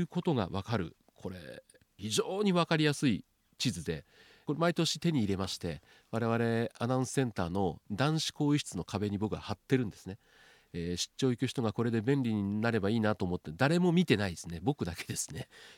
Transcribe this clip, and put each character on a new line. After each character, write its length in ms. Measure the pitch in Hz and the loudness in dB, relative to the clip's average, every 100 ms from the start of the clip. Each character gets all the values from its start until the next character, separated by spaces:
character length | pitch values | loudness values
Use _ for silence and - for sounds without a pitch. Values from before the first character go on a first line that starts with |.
う 60 | 175 | 0
こ 160 | 175 | -2
と 120 | 180 | 0
が 140 | 135 90 | 2 0
わ 140 | 95 | -2
か 140 | 98 117 | -2 -2
る、 200 | 82 - _ | -2 -8 _
こ 160 | _ 95 | _ -12
れ 80 | 92 73 60 - - _ - | -12 -14 -18 -20 -20 _ -12
非 140 | 107 | -4
常 320 | 107 143 190 | -2 -2 0
に 100 | 208 | 2
わ 140 | 175 165 | 4 4
か 100 | 165 | 4
り 80 | |
や 100 | 151 | 2
す 140 | 143 143 | 2 2
い 160 | 95 - _ _ - | 0 -4 _ _ -4
地 120 | 131 | -2
図 140 | 85 | -2
で、 200 | 82 80 - - - - - | -4 -6 -8 -20 -20 -16 -6
こ 60 | |
れ 60 | 147 | 0
毎 160 | 170 | 0
年 260 | 165 165 156 | 2 0 0
手 100 | 170 | 0
に 100 | 151 | 2
入 80 | 101 | 2
れ 80 | 95 | 0
ま 120 | 95 | -2
し 80 | - | -4
て、 240 | 87 76 - - - | -6 -8 -12 -20 -6
我 140 | 113 | -2
々 440 | 113 117 117 117 117 - | 0 2 2 0 -2 -4
ア 80 | 117 | -2
ナ 100 | 131 | 0
ウ 40 | |
ン 60 | 127 | 0
ス 60 | |
セ 120 | - | 0
ン 80 | 127 | 0
タ 140 | - 87 | 0 -2
ー 20 | |
の 320 | 92 95 76 - | 0 0 -2 -8
男 300 | 98 135 160 | -2 0 0
子 100 | - | -2
更 120 | - | 0
衣 140 | 147 147 | 2 2
室 180 | - 90 | 0 -8
の 80 | |
壁 240 | 82 101 104 | -4 -2 0
に 80 | 98 | 0
僕 160 | 104 | -2
は 80 | 85 | -4
貼 140 | - | -6
っ 40 | 104 | -8
て 180 | - 131 | 0 0
る 100 | 113 | 0
ん 40 | |
で 60 | - | -8
す 100 | - | -14
ね。 120 | 95 _ - - - _ | -14 _ -20 -20 -20 _
え 200 | 87 85 | -8 -4
ー、 20 | 90 | -4
出 160 | - - | -4 0
張 140 | 135 | 0
行 100 | 120 | 2
く 60 | 127 | -2
人 160 | - | 0
が 100 | 113 | -2
こ 120 | - | 0
れ 60 | 117 | 0
で 120 | 113 | 0
便 200 | 107 143 | 2 2
利 120 | 120 | 2
に 260 | 107 98 104 | 0 0 0
な 100 | 117 | 2
れ 100 | 113 | 2
ば 100 | 98 | 2
い 60 | 117 | 2
い 40 | |
な 140 | 107 | 2
と 100 | 107 | 2
思 120 | 92 87 | 0 -2
っ 40 | |
て、 120 | - | -4
誰 240 | 78 135 175 | 0 2 4
も 120 | 180 | 4
見 140 | 170 | 4
て 120 | 180 107 | 4 4
な 120 | 101 | 2
い 40 | |
で 40 | 82 | -4
す 120 | - | -8
ね。 100 | 85 | -6
僕 220 | 92 151 | -2 -2
だ 100 | 87 | -2
け 100 | 85 | -4
で 120 | - 101 | -6 -6
す 160 | - | -6
ね、 160 | 76 - - - | -8 -12 -16 -20